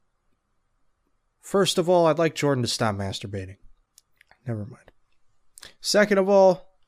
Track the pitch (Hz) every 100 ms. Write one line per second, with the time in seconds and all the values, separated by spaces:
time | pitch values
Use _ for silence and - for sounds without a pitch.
0 | _ _ _ _ _ _ _ _ _ _
1 | _ _ _ _ - 190 185 - 170 180
2 | 165 151 165 156 147 135 117 - 117 101
3 | 98 98 107 101 95 95 - - _ _
4 | _ _ _ _ - 110 104 127 _ _
5 | _ _ _ _ _ - - - - 202
6 | 208 196 190 196 190 180 - _